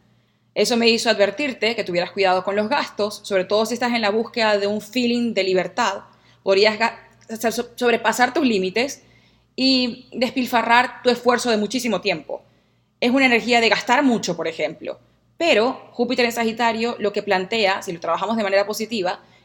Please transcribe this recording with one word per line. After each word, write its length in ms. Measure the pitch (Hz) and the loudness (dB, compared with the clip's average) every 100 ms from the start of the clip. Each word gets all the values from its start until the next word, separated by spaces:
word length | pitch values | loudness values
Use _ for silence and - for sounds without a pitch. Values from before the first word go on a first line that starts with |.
| _ _ _ _ _ - | _ _ _ _ _ -2
Eso 220 | 214 233 | 0 0
me 100 | 233 | 0
hizo 220 | 226 233 | -2 -2
advertirte 680 | 202 196 196 294 226 220 226 | 0 0 -2 -8 -4 -4 -4
que 80 | |
tuvieras 280 | 180 175 180 | -4 -4 -4
cuidado 340 | 202 185 185 190 | -2 0 0 -2
con 100 | 202 | -4
los 140 | 214 | -2
gastos, 500 | 175 - - 208 - | -4 -4 -6 -6 -6
sobre 200 | - 196 | -4 -2
todo 220 | 180 208 220 | 0 0 0
si 80 | |
estás 200 | 240 247 | -2 -2
en 80 | 240 | -2
la 100 | 208 | 0
búsqueda 460 | 220 220 240 220 208 | -2 -2 -2 0 2
de 100 | 202 | 0
un 120 | 214 | -4
feeling 540 | - 254 240 240 233 | -4 -2 0 0 -2
de 100 | 196 | -2
libertad. 600 | 190 185 175 - 214 196 - _ _ _ | 0 0 -2 -2 -2 -4 -14 _ _ _
Podrías 380 | - 196 208 214 | 2 4 4 4
ga-, 180 | 226 - - _ - | -2 -4 -20 _ -14
o 60 | 220 | -4
sea, 160 | 233 | -2
so-, 200 | 226 233 - | -2 -8 -2
sobrepasar 580 | 247 226 220 220 247 | 0 2 0 2 2
tus 120 | 330 262 | 2 2
límites 580 | 202 185 220 277 - _ _ _ _ _ - | 2 0 -2 -4 -6 _ _ _ _ _ 0
y 500 | 262 262 247 - - | 2 2 0 -4 -10
despilfarrar 920 | - 247 269 240 233 233 240 247 - | -4 -2 -2 0 0 4 4 2 0
tu 60 | 247 | 0
esfuerzo 420 | 240 240 240 247 | 2 2 0 0
de 60 | 214 | 0
muchísimo 420 | 202 247 247 180 | 0 -2 -2 -2
tiempo. 440 | 202 165 - - _ _ _ _ _ - | -2 -4 -6 -12 _ _ _ _ _ -4
Es 100 | 247 | 0
una 140 | 269 262 | 4 4
energía 340 | 233 214 233 | 2 2 2
de 80 | 226 | 4
gastar 360 | 196 - 254 | 2 2 4
mucho, 340 | 277 220 - - | 4 2 -2 -4
por 100 | 160 | -4
ejemplo. 520 | 160 151 - - - _ _ _ - | -4 -4 -6 -12 -12 _ _ _ -2
Pero 540 | 339 220 240 - - | 2 4 2 -2 -10
Júpiter 320 | - 247 254 233 | -4 -2 2 0
en 60 | |
Sagitario 640 | 233 226 226 233 226 233 233 | 0 -2 0 0 0 -4 -2
lo 120 | 208 | -2
que 120 | 202 | -2
plantea, 580 | 202 185 185 226 190 202 | 0 0 0 0 0 0
si 100 | - | -4
lo 80 | 170 | -6
trabajamos 380 | 165 170 196 226 | -2 -2 -2 -2
de 60 | |
manera 220 | 196 196 202 | 2 2 0
positiva, 560 | 214 220 226 175 202 _ _ | -4 -4 -2 -4 -6 _ _